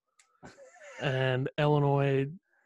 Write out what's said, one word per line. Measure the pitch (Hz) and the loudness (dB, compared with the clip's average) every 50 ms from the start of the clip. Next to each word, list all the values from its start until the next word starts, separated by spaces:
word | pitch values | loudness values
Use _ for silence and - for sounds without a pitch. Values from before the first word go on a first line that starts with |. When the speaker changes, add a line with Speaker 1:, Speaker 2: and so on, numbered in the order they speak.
| _ _ _ _ _ _ _ _ | _ _ _ _ _ _ _ _
Speaker 1:
<laughs> | - - - - - - - - - - - - | -20 -20 -20 -20 -20 -20 -20 -20 -20 -20 -10 -6
Speaker 2:
And | 127 143 131 131 131 131 127 127 135 - - - | -4 -2 0 0 0 0 0 0 -2 -4 -2 0
Illinois, | 147 147 147 147 143 143 139 139 139 139 135 135 139 143 170 - _ _ _ _ _ | 2 2 4 4 2 2 2 2 2 2 0 0 -2 -4 -8 -14 _ _ _ _ _